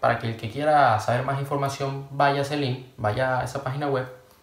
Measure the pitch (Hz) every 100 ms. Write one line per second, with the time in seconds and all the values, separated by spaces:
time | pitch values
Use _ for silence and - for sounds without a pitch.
0 | 120 117 117 113 110 139 151 147 131 107
1 | - 123 131 135 139 143 139 - 139 139
2 | - 139 143 143 135 147 131 127 - -
3 | 104 117 131 127 123 - 131 139 143 131
4 | 127 - - _